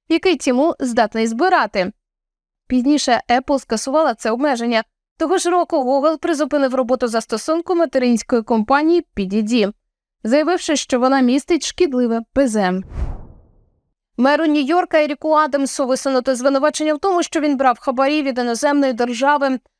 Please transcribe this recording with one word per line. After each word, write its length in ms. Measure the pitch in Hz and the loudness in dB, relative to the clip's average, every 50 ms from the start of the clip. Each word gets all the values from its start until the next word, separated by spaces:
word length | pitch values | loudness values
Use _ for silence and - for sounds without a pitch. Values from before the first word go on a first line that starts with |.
| _ - | _ -2
який 260 | 320 330 - 381 330 | -2 0 2 0 0
Тіму 400 | - - 277 247 254 294 339 - - | 0 0 0 2 2 2 0 0 -2
здатний 480 | 277 247 226 247 220 208 - 220 226 | -4 -2 2 2 0 2 0 -2 -2
збирати. 640 | 226 226 233 349 381 370 311 233 202 - 202 180 202 - _ _ _ _ _ _ _ _ _ _ _ _ _ _ | -2 0 0 0 2 2 2 0 0 -2 -4 -4 -4 -6 _ _ _ _ _ _ _ _ _ _ _ _ _ _
Пізніше 540 | - 254 254 240 285 302 269 - 277 233 - - - | -2 -2 0 2 2 2 2 2 0 0 0 0 0
Apple 300 | 240 262 262 - 285 262 | 0 0 0 0 -2 -2
скасувала 540 | - - 233 214 - 269 262 311 320 277 226 | -2 -4 -6 -4 -4 -2 0 0 2 0 -2
це 180 | - - 226 | -2 -2 -4
обмеження. 520 | 220 240 285 294 254 233 233 240 233 220 220 _ _ _ _ _ _ - | -2 0 0 0 0 0 -2 0 0 -2 -2 _ _ _ _ _ _ -4
Того 180 | 320 277 370 | -2 0 0
ж 120 | 349 - 349 | 0 0 0
року 280 | 359 349 339 - 339 | 0 0 0 0 0
Google 400 | 294 254 247 277 277 277 320 311 | 0 0 2 0 2 2 0 0
призупинив 580 | 302 - 339 320 269 302 262 294 285 277 254 254 | 0 -2 -2 -2 0 -2 -2 0 0 0 0 0
роботу 320 | 262 254 226 262 - 247 | -2 0 0 0 -2 -2
застосунку 680 | 233 220 226 - - 226 208 - - 320 339 330 - 370 | -2 -2 -4 -4 -4 -6 -6 -2 -2 -2 -2 -2 -2 0
материнської 680 | 339 330 285 - 262 254 247 240 214 - - 254 233 | 0 0 0 0 0 2 2 0 0 0 0 -2 -2
компанії 640 | 220 - 240 220 214 - 269 285 311 320 349 349 - _ - | 0 0 0 0 2 2 0 2 2 2 2 2 0 _ -6
P 180 | 208 196 185 196 | -6 -4 -2 -2
D 100 | 220 214 | -2 -2
D, 280 | 208 247 240 202 196 - _ _ _ _ _ _ _ _ _ - | 0 2 2 0 0 -2 _ _ _ _ _ _ _ _ _ -2
заявивши, 520 | 214 254 302 311 311 359 339 - - 302 | 0 2 2 2 2 0 -2 0 -2 -2
що 240 | 262 - - 262 247 | -2 -2 -2 -2 0
вона 220 | 247 262 269 269 | 2 2 2 2
містить 440 | 254 240 254 285 - - 349 277 - | 2 2 2 0 0 0 -2 -2 -2
шкідливе 560 | - - - 359 294 254 247 247 226 226 233 226 _ - | -6 -2 -2 -2 0 0 0 0 0 -2 -4 -6 _ -2
П 140 | 262 277 | 0 0
З. 340 | 240 214 214 196 180 185 190 190 - - - - - - - - - - - _ _ _ _ _ _ _ _ _ _ _ _ _ _ - | 0 0 0 0 0 -2 -4 -6 -8 -8 -6 -6 -6 -8 -10 -14 -18 -20 -20 _ _ _ _ _ _ _ _ _ _ _ _ _ _ -4
Меру 280 | - 247 277 294 294 330 | 0 2 2 2 2 2
Нью-Йорка 580 | 311 294 302 269 254 330 359 370 - 349 302 302 | 2 2 0 0 2 0 0 0 2 2 0 2
Еріку 280 | 277 294 - - 311 | 0 -2 -4 -2 0
Адамсу 540 | 311 302 311 277 269 277 277 - - - 277 | 2 2 2 0 0 -2 -2 -2 -2 -4 -2
висунуто 500 | 240 262 262 - 269 269 254 247 269 262 | -2 -2 -2 -2 -2 -2 0 0 -2 -2
звинувачення 580 | 233 247 269 277 269 277 302 302 - 311 311 302 | 0 0 0 2 2 0 0 0 0 -2 -2 -2
в 60 | 285 | 0
тому, 240 | - 392 359 349 320 | 0 0 0 0 -2
що 160 | - - 320 | -2 -2 -2
він 180 | 285 294 277 | 0 0 0
брав 200 | 247 269 254 233 - | 2 2 0 0 0
хабарі 440 | - 277 247 254 269 277 302 311 277 | -4 -4 -2 0 0 0 0 0 -2
від 140 | 277 240 | -2 -4
іноземної 560 | 254 240 240 233 226 285 285 285 285 277 262 247 | -2 -2 -2 -2 0 0 0 2 2 2 0 0
держави. 640 | 214 240 247 240 226 269 277 294 277 277 269 262 240 _ _ _ | -2 -2 -4 -2 -2 0 0 2 2 0 -2 -2 -4 _ _ _